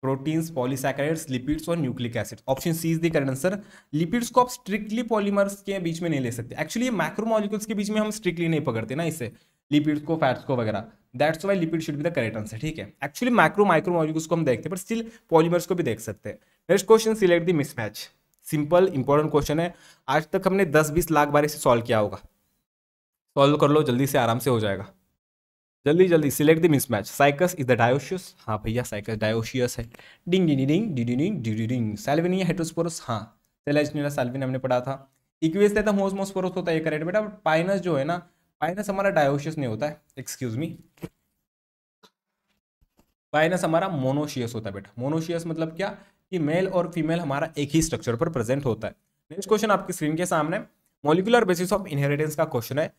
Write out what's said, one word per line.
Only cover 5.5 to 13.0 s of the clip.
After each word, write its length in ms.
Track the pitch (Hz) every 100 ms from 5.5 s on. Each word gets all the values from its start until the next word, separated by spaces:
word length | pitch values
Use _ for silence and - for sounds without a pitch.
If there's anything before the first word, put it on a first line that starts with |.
| 196
के 160 | - 196
बीच 240 | 170 165
में 80 | 175
नहीं 100 | 147
ले 120 | 127
सकते। 220 | 113 117
Actually 280 | - 156 -
ये 80 | 254
मैक्रोमोलिक्यूल्स 760 | 214 156 - 226 220 202 208 214
के 80 |
बीच 160 | 214 202
में 100 | 214
हम 100 | 214
स्ट्रिक्टली 380 | 214 185 170 170
नहीं 120 | 160
पकड़ते 340 | 139 113 110
ना 100 | 135
इसे, 280 | 170 - 113 - _ _ _
लिपिड्स 300 | 147 147 147
को, 140 | 147 165
फैट्स 280 | 151 123
को 120 | - 131
वगैरह, 280 | 110 101 - _ _ 123
that's 260 | 147 160
why 120 | 196 196
lipid 240 | 160 165
should 160 | 160 143
be 80 | 160
the 80 |
correct 260 | 170 113 110
answer, 200 | 107 113
ठीक 180 | 156 156
है। 140 | - _